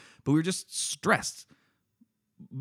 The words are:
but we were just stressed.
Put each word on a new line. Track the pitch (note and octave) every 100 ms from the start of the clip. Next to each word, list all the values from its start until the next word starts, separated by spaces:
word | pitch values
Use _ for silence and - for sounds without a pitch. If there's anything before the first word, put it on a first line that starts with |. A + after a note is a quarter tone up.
| - -
but | -
we | D3
were |
just | E3 F3+ - -
stressed. | - - A3 G#3+ - - - _ _ _ _ _ _ _ _ - - C3